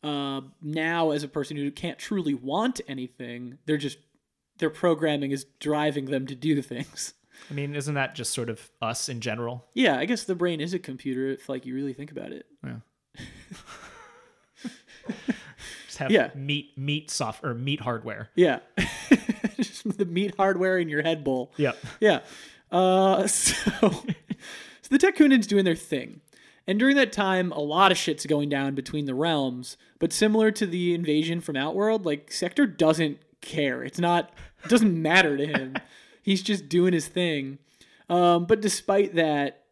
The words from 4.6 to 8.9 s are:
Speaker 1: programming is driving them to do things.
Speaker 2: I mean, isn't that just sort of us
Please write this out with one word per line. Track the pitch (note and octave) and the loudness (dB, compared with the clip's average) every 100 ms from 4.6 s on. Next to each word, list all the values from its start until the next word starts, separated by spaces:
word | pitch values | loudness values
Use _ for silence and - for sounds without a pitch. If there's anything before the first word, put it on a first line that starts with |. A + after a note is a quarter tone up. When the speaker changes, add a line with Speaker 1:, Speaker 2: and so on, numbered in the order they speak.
| D#3+ | -4
Speaker 1:
programming | D#3 F3+ D#3 D#3 D3 C#3 | 0 0 2 2 0 -2
is | C#3 C3 _ | -4 -8 _
driving | D3 D3 D3+ C#3+ C3+ | -2 0 0 -2 -2
them | C3+ C3 | -4 -4
to | C3 | -6
do | D3 C#3+ | 0 0
things. | C3 B2 B2+ - - _ _ - - | -2 -10 -10 -10 -12 _ _ -20 -12
Speaker 2:
I | |
mean, | C#3+ C#3+ D3 | -8 -6 -6
isn't | C#3+ C#3+ | -4 -2
that | C3+ - | -4 -4
just | A#2 | -8
sort | - A#2 | -6 -6
of | A2 - _ | -8 -12 _
us | A2+ | -6